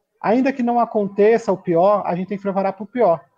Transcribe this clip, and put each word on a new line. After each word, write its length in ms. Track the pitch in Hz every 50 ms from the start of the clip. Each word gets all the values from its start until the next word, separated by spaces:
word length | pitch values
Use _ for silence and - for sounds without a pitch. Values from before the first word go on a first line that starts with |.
| _ _ _ _
Ainda 320 | - 185 220 254 254 277 269
que 100 | 269 240
não 160 | 240 240 240
aconteça 720 | 233 233 - 220 202 196 196 202 202 214 226 220 220 -
o 60 | 185
pior, 480 | 185 - 185 170 165 180 202 208 196 -
a 80 | - 175
gente 140 | 175 190 -
tem 80 | 208 196
que 60 | 196
preparar 300 | 196 185 196 190 190 190
pro 120 | - 220
pior, 340 | - _ 254 226 180 165 160 - _ _